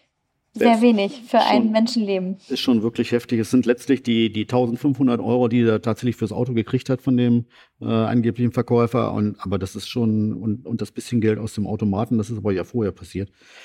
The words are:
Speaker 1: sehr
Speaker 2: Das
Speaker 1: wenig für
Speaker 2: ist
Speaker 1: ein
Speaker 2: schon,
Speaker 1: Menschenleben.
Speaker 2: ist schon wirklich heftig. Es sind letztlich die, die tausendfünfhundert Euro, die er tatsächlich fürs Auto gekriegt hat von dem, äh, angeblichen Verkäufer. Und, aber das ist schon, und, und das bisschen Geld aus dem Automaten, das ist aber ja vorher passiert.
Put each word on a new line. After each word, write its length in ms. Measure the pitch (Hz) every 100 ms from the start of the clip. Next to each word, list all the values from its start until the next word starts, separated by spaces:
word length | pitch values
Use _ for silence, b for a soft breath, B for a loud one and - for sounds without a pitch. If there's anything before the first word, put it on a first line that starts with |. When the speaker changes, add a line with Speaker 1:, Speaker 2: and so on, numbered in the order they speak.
| b _ _ _ _
Speaker 1:
sehr 180 | - 240
Speaker 2:
Das 100 | 220
Speaker 1:
wenig 400 | 240 214 196 - -
für 80 | 226
Speaker 2:
ist 140 | -
Speaker 1:
ein 120 | 208
Speaker 2:
schon, 100 | 226
Speaker 1:
Menschenleben. 640 | 220 226 233 202 190 185 190 -
Speaker 2:
ist 100 | 127
schon 240 | - 117
wirklich 300 | 113 120 113
heftig. 260 | 120 - 117
Es 120 | 107
sind 140 | 127
letztlich 380 | 113 123 - 131
die, 300 | 120 113 113
die 140 | 104 104
tausendfünfhundert 760 | 123 120 117 151 131 131 117
Euro, 260 | 110 123 120
die 140 | 123
er 200 | 117 107
tatsächlich 360 | 117 107 127 -
fürs 160 | 107
Auto 200 | 107 127
gekriegt 380 | 113 - 127 -
hat 100 | 131
von 160 | - 123
dem, 280 | 123 120 120 b b -
äh, 40 |
angeblichen 640 | 110 113 110 117 117 113 120
Verkäufer. 640 | 123 113 120 117 123 110
Und, 240 | 107 104 98
aber 200 | 95 98
das 180 | 92 104
ist 120 | -
schon, 440 | 123 113 107 107
und, 340 | - 110 113 131
und 140 | 117
das 100 | 104
bisschen 300 | - - 120
Geld 180 | 107 107
aus 160 | 107
dem 100 | -
Automaten, 540 | 95 107 107 95 113 117
das 120 | 104
ist 80 | 110
aber 120 | 107
ja 140 | 92
vorher 260 | 82 120 101
passiert. 400 | - 92 92 98 B B B